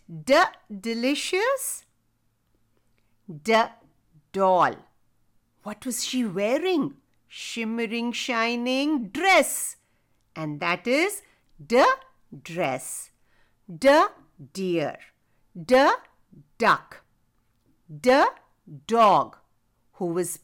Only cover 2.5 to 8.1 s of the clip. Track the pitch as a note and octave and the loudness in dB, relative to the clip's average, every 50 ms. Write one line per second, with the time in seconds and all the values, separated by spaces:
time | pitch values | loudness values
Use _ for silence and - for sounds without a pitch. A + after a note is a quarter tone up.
2.5 | _ _ _ _ _ _ _ _ _ _ _ _ _ _ _ - E3 D3 D3+ A3 | _ _ _ _ _ _ _ _ _ _ _ _ _ _ _ -18 -18 -8 -2 0
3.5 | A3+ A3 A#3 - - _ _ _ _ _ _ _ _ D#3 _ _ - G3 G3 F#3+ | 2 2 2 0 -4 _ _ _ _ _ _ _ _ _ _ _ -4 0 2 4
4.5 | F#3 F3 D#3 B2+ G2+ - - _ _ _ _ _ _ _ _ _ _ _ _ _ | 4 4 4 2 0 -4 -12 _ _ _ _ _ _ _ _ _ _ _ _ _
5.5 | _ _ _ G#3 G#3 - - B3+ A#3+ - - - - B3+ A#3+ G#3+ D#3+ F#3+ G3+ G#3+ | _ _ _ -14 -14 -10 -10 -8 -6 -6 -6 -4 -4 -2 -2 -2 -2 -2 -2 -2
6.5 | B3+ D#4 F4+ F#4 F#4 D4+ G#3 C#3 - - _ _ _ _ _ _ - - - - | -2 -2 0 0 0 0 -2 -4 -6 -12 _ _ _ _ _ _ -20 -16 -14 -12
7.5 | - A#3 A3+ A3 A3+ A#3 A#3 G#3+ A3+ A#3 A#3 A#3+ | -8 -8 -6 -6 -4 -4 -4 -4 -4 -4 -6 -6